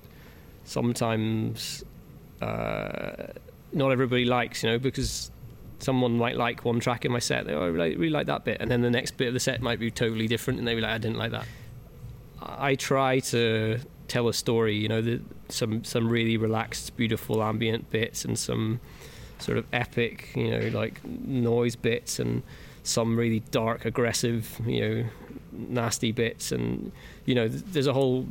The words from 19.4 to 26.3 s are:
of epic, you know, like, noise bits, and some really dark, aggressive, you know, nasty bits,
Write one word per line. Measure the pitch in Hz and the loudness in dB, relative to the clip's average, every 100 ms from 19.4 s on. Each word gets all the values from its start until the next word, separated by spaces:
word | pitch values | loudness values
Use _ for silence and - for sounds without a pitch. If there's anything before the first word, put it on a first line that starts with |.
| - 117 | -2 -2
of | - | 0
epic, | 123 123 - 113 - - | -2 -2 0 0 -2 -8
you | 127 117 | -2 0
know, | 117 110 110 | 0 0 -2
like, | 113 - | -4 -6
noise | - - - 131 117 117 120 117 | -10 -8 -2 0 2 4 2 2
bits, | 113 113 - - | 0 0 -2 -2
and | 120 120 - - - - | 0 0 -4 -12 -18 -10
some | - 123 113 113 | -2 0 2 2
really | 117 110 - | 2 0 0
dark, | 123 113 117 113 | 0 2 0 -2
aggressive, | 127 117 - 120 117 107 - 117 | 0 2 2 2 0 -2 -4 -2
you | 117 | 0
know, | 110 110 117 - - - - | 2 0 -2 -6 -14 -14 -12
nasty | 90 - 123 113 - 117 | -10 -4 0 0 2 0
bits, | 113 113 | 2 0